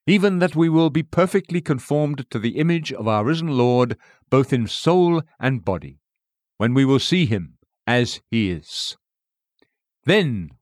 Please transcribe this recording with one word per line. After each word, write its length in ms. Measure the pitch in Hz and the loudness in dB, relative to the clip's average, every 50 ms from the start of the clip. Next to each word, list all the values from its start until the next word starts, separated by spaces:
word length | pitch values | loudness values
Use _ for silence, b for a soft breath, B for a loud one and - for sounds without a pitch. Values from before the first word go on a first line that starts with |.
| _ | _
even 340 | - 190 208 185 208 185 175 | 2 2 2 2 2 2 0
that 160 | 180 175 160 | 0 0 2
we 120 | 156 165 165 | 0 0 2
will 220 | 160 165 165 156 | 4 2 2 2
be 120 | 131 160 151 | 0 -2 -4
perfectly 600 | - - 170 185 180 - 196 - - 170 175 160 | -2 0 0 0 2 0 -2 -2 -2 -6 -6 -2
conformed 680 | - 147 123 - - 147 147 151 143 147 135 131 - | -2 -4 -4 -2 -4 -2 -2 0 -2 -4 -6 -10 -8
to 80 | - 117 | -8 -6
the 200 | 101 117 - 139 | -4 -4 -2 0
image 340 | 156 170 170 165 156 - - | 0 0 0 0 -2 -6 -8
of 160 | - 107 110 | -4 -2 0
our 160 | 110 107 107 | 0 0 0
risen 320 | 127 160 165 165 165 139 | 0 -2 -2 -2 -2 0
Lord, 400 | 123 120 123 123 123 123 117 110 b b b b b b b | 2 2 2 4 2 2 0 -2 b b b b b b b
both 240 | - 135 135 - 143 | 2 2 2 2 0
in 140 | 123 113 | -2 -2
soul 560 | 101 - - - 160 175 185 180 175 170 160 156 - _ _ | -4 -6 -2 0 2 4 4 4 4 2 0 -2 -6 _ _
and 240 | - 131 135 117 87 | -4 -2 -2 -2 -2
body, 360 | 98 92 82 78 71 69 76 _ _ _ _ _ _ _ _ _ _ _ _ | -4 -4 -4 -6 -12 -18 _ _ _ _ _ _ _ _ _ _ _ _ _
when 160 | 104 117 123 | -2 0 2
we 100 | 135 135 | 2 2
will 140 | 131 139 131 | 4 2 2
see 260 | - - 170 185 170 | 2 0 0 0 2
him 320 | 104 113 98 85 67 - _ _ _ _ _ _ | 0 0 -4 -4 -10 -16 _ _ _ _ _ _
as 340 | - 120 123 123 120 - - - _ | 0 0 0 0 -2 -4 -12 -10 _
he 200 | 117 113 107 92 | -2 -2 0 -2
is. 480 | 87 76 - - - - - - - - _ _ _ _ _ _ _ _ _ _ _ _ _ _ _ _ _ _ _ _ _ | -4 -6 -10 -12 -12 -10 -10 -10 -12 -14 _ _ _ _ _ _ _ _ _ _ _ _ _ _ _ _ _ _ _ _ _
Then 460 | 135 185 214 185 143 117 98 85 73 - _ | 0 2 2 2 0 -4 -6 -8 -10 -14 _